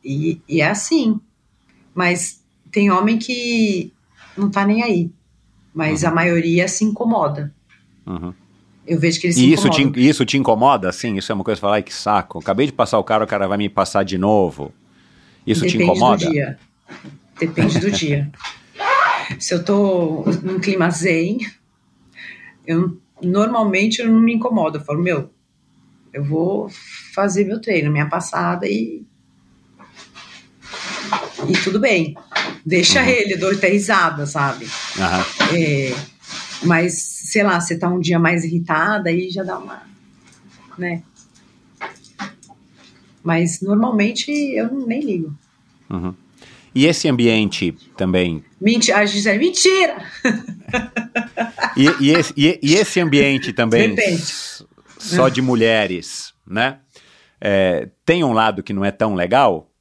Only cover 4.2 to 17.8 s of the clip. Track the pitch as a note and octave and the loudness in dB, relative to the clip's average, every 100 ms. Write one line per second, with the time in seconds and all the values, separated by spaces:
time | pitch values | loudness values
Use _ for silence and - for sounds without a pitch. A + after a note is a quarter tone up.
4.2 | - - G3+ G3+ G3 A3 A#3+ F3 E3+ - | -18 -4 -2 0 2 0 2 0 -2 -6
5.2 | _ _ _ _ _ D#3+ D#3 D3+ E3 E3 | _ _ _ _ _ -4 -2 0 0 2
6.2 | F3 E3+ E3 E3+ F#3+ - G#3+ G#3 A#3 A3+ | 2 2 2 2 0 0 -2 0 0 0
7.2 | D3 D3 D3 _ _ _ _ _ - F2 | 0 -4 -8 _ _ _ _ _ -12 -10
8.2 | F2 F2+ _ _ _ _ - E3 E3 E3+ | -10 -14 _ _ _ _ -4 0 0 0
9.2 | F3+ E3 C3 D#3 G3 D#3 C#3 A#2+ C3 D3 | 0 4 6 6 4 4 2 4 4 4
10.2 | A#2 C#3 C3 A2 C3 B2+ F#2 - A#2+ G2 | 0 2 2 4 4 4 0 -4 -4 -4
11.2 | - G#2 F#2+ G#2 G2+ G#2 F#2 - G#2 G#2 | -4 -4 -2 -2 0 0 -2 -6 0 0
12.2 | F2+ E2 D#2+ G2 C#3+ - A2+ A2 - A2 | -2 -10 -4 0 0 0 0 0 2 0
13.2 | G#2+ G#2 F#2+ G#2 G2+ - F#2+ G2+ F#2+ F#2 | 0 -2 -2 -2 -2 -2 0 0 -2 0
14.2 | G2 G#2+ F2 C#2+ C#2+ _ _ _ _ _ | 2 4 2 -4 -14 _ _ _ _ _
15.2 | _ _ - A2 F3+ - F3 F3 - G#3+ | _ _ -2 0 0 2 2 4 4 2
16.2 | E3+ D3+ C3+ C3+ _ _ _ - - - | 0 -2 -4 -10 _ _ _ -20 -20 -20
17.2 | _ - E3 E3+ - E3 | _ -6 -4 0 2 2